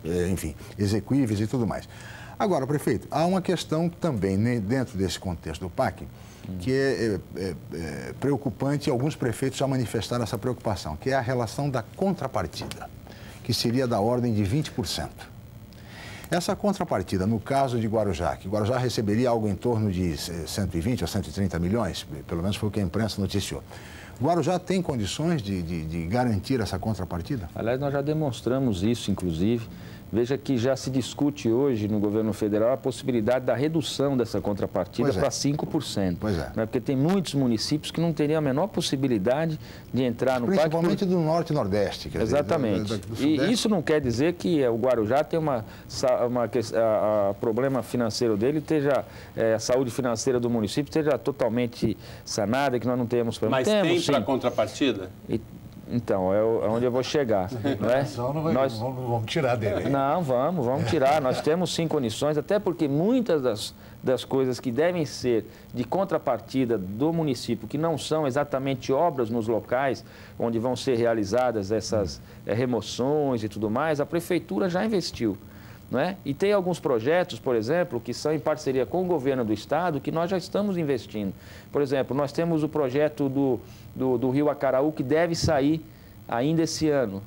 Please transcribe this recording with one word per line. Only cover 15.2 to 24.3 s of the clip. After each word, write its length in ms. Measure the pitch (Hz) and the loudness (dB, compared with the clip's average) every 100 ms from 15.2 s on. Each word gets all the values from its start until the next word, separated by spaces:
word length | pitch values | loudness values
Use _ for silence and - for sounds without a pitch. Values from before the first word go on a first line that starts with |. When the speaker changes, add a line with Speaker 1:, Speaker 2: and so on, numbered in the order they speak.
| - - - - - - - - - - - | -18 -18 -18 -20 -20 -20 -18 -16 -16 -16 -4
Speaker 1:
Essa 260 | 175 170 190 | -2 0 0
contrapartida, 720 | 208 196 180 117 90 98 95 | 0 0 0 0 0 0 2
no 120 | 113 | 0
caso 400 | - 135 135 120 | 0 2 2 2
de 80 | 110 | 0
Guarujá, 480 | 110 104 82 85 67 | 2 2 0 0 -2
que 120 | 92 | -2
Guarujá 300 | 107 104 127 | 0 0 2
receberia 500 | 123 - 107 104 123 | 0 0 0 2 4
algo 180 | 117 107 | 2 0
em 60 | |
torno 380 | 92 123 113 107 | 0 0 2 2
de, 220 | 90 92 | 2 0
eh, 340 | 73 - 85 76 | 0 -4 -6 -6
cento 280 | - 92 85 | -2 -2 0
e 60 | |
vinte 220 | 85 127 | 0 0
a 40 | 82 | -2
cento 220 | 104 90 | -2 -4
e 20 | |
trinta 280 | 78 98 85 | -2 -2 0
milhões, 460 | 87 113 101 78 - 73 69 | 0 0 0 -4 -10 -12 -6
pelo 140 | 87 | -4
menos 160 | 92 101 | -2 -2
foi 100 | 110 | -2
o 40 | |
que 80 | 101 | -2
a 40 | |
imprensa 380 | 98 104 110 - | -2 0 -2 -2
noticiou. 420 | 95 101 - 69 - - - - - - | -2 -2 -4 -8 -10 -16 -16 -16 -16 -4
Guarujá 380 | 127 | 2